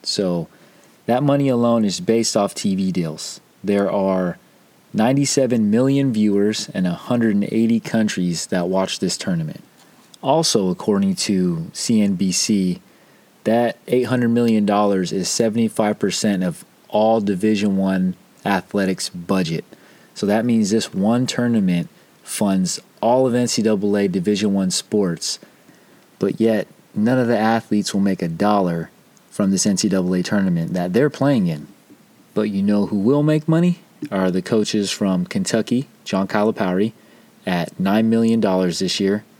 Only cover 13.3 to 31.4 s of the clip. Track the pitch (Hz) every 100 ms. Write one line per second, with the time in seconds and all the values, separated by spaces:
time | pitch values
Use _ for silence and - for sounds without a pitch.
13.3 | _ 110 113 120 - - 127 117 127 120
14.3 | 117 117 110 101 101 104 95 90 98 87
15.3 | - 113 113 113 - 107 107 101 - 107
16.3 | 98 90 78 - _ - 104 110 113 101
17.3 | 95 107 104 104 98 95 92 92 90 _
18.3 | _ 104 98 - 101 95 92 - 90 85
19.3 | 95 82 80 - - - - - - 101
20.3 | 107 120 113 101 110 - 92 101 120 127
21.3 | - 120 113 95 87 82 _ _ _ -
22.3 | - 104 95 90 - - _ 117 127 131
23.3 | 120 120 - 110 104 101 101 101 92 90
24.3 | 104 104 98 92 - - 107 95 82 -
25.3 | - - _ - - _ - _ _ 101
26.3 | - 110 107 - - _ 104 110 127 120
27.3 | 113 110 113 - 104 95 101 98 92 85
28.3 | 82 104 104 90 85 80 _ _ _ _
29.3 | - 98 95 107 95 107 95 90 92 90
30.3 | 104 95 85 82 90 87 98 147 - 135
31.3 | 131